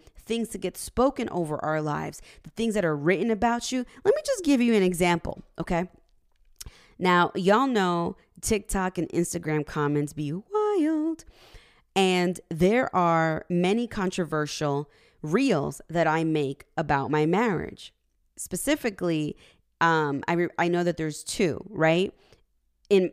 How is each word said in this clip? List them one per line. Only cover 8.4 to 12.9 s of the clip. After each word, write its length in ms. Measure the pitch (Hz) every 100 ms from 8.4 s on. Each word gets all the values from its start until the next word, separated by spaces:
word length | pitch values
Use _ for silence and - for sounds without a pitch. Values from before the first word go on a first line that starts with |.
TikTok 560 | - 214 - 190 185 180
and 100 | 165
Instagram 540 | - 175 175 160 151
comments 480 | 147 156 147 147 147
be 200 | 151 147
wild. 920 | 170 - 415 427 403 302 311 311 320 - - - - _ _ _
And 460 | 190 190 180 180 175 -
there 440 | 165 185 233 262